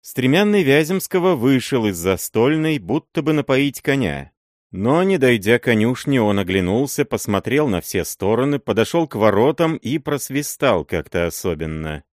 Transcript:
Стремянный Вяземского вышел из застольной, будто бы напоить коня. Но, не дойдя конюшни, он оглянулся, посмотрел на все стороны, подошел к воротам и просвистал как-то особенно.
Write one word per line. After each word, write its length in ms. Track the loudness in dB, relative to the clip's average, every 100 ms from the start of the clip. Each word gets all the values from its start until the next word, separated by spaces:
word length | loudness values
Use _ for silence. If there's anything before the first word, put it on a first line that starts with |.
Стремянный 600 | -8 -2 2 2 2 2
Вяземского 720 | 4 2 2 -4 -2 0 0 2
вышел 500 | 2 2 0 0 0
из 100 | 0
застольной, 840 | -2 -2 -2 0 2 2 -2 -4
будто 420 | -4 -6 _ -4
бы 100 | 0
напоить 480 | 0 2 0 0 -2
коня. 520 | -2 0 -2 -4 -12 _ _ _ _
Но, 320 | -4 0 2
не 120 | 2 2
дойдя 440 | 2 2 2 2
конюшни, 580 | 2 2 2 -2 -2 2
он 220 | 2 2
оглянулся, 640 | 0 0 0 0 -2 -4
посмотрел 640 | -4 -4 -2 -2 0 -2 0
на 120 | -2
все 240 | -2 -6
стороны, 540 | -6 -4 -2 0 0 -2
подошел 480 | -2 0 0 0 -2
к 80 |
воротам 600 | 2 2 4 2 2 -2 -2
и 220 | -4 -4
просвистал 840 | -4 -6 -4 -6 -6 -2 2 2
как-то 420 | 0 -6 -4 -2 -2
особенно. 760 | -2 -4 -4 -6 -6 -8 -10 _